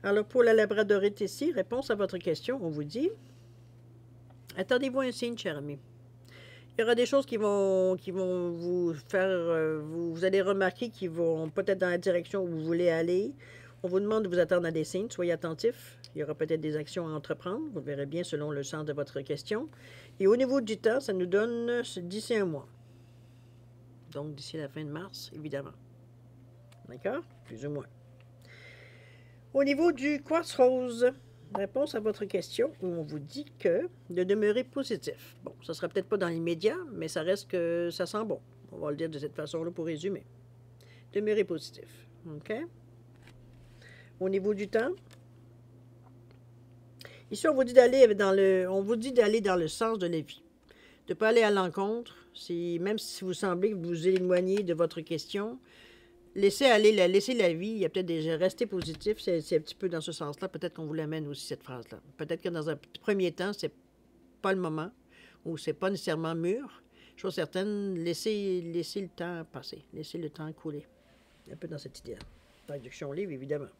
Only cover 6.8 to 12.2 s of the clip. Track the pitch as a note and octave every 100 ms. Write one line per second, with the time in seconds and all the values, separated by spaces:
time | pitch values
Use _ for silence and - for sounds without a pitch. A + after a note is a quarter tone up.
6.8 | A3+ A#3+ B3 C#4 C4+ A#3 G#3 G3+ G3 F#3+
7.8 | F#3 F#3 F#3+ F3+ F#3 F3+ F3 E3+ F3 F3+
8.8 | F3 D#3 B2+ F#3+ F#3+ F#3 E3+ E3 D#3 D#3
9.8 | D3+ E3 E3+ E3 F#3+ F#3+ F#3+ G3 F#3 F#3
10.8 | A#3+ - F3+ D#3+ E3 D#3+ D#3+ D3+ G3 F#3+
11.8 | F3+ F3 F#3+ F3